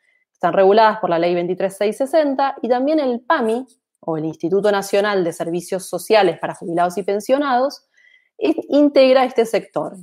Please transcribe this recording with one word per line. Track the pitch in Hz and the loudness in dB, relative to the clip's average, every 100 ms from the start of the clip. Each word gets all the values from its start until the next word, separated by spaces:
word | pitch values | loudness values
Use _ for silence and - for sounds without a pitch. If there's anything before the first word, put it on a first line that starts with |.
| _ _ _ | _ _ _
Están | _ 175 | _ -2
reguladas | 170 190 214 220 214 | 4 4 6 4 2
por | 160 | -2
la | 170 | 0
Ley | 175 175 | 0 0
veintitrés | 175 185 190 185 | -2 -4 -4 -2
seis | 208 214 | -4 -2
sesenta | 269 330 285 269 277 269 | 0 0 2 0 -2 -2
y | 233 | -2
también | 247 269 311 | 0 0 0
el | 262 240 | 0 -2
pami, | - 320 220 226 262 _ _ _ | -2 -2 0 -4 -8 _ _ _
o | - 160 | -8 -6
el | 160 | -6
Instituto | 151 165 196 208 | -6 -2 0 0
Nacional | 196 196 202 208 196 | 0 -2 -2 0 0
de | 170 | -2
Servicios | 160 165 170 175 185 - | -4 -6 -6 -6 -8 -8
Sociales | 175 - 214 190 156 | -8 2 4 4 0
para | 170 151 | -8 -8
Jubilados | 196 170 175 190 | -6 -2 -2 -2
y | |
Pensionados, | 190 202 208 262 285 247 277 - _ _ _ _ _ - | -4 -4 0 -2 0 0 -2 -6 _ _ _ _ _ -6
in-, | - - - | -4 -2 0
integra | 277 294 285 262 262 | 2 4 4 4 4
este | 254 254 226 | 2 0 -2
sector. | 196 190 - 156 190 | -2 -4 -8 -8 -10